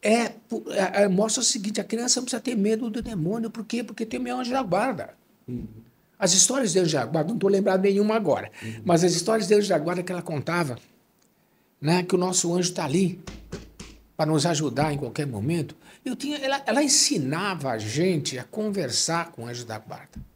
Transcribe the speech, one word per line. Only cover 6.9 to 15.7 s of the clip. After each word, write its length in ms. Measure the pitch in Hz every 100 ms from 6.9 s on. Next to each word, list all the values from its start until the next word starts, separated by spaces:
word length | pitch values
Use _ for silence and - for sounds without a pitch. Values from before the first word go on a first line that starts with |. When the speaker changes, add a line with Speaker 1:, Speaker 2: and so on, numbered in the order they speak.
Speaker 1:
da 100 | 151 117
guarda, 260 | 160 156
não 60 | 233
tô 100 | 196
lembrado 320 | 196 202 190
nenhuma 340 | 196 196 208 220
agora, 340 | 196 110 101 -
Speaker 2:
Uhum. 180 | 110 110
Speaker 1:
mas 180 | 110 170
as 80 | 175
histórias 340 | - - 226 185
de 60 |
anjo 140 | 208 202
da 100 | 175
guarda 240 | 156 180
que 100 | 180
ela 100 | 185
contava, 560 | 170 156 123 170 160 120 - _ _ _ _ _ _ _ _ _
né, 220 | 143 180
que 120 | 180
o 40 | 185
nosso 340 | 180 185 170
anjo 180 | 170 175
tá 120 | -
ali 360 | 156 151 190 - - - - - - - - - _ _
pra 100 | 156
nos 180 | 156
ajudar 480 | 151 156 151 117 151
em 60 | 143
qualquer 280 | 135 113 143
momento. 480 | 113 110 170 143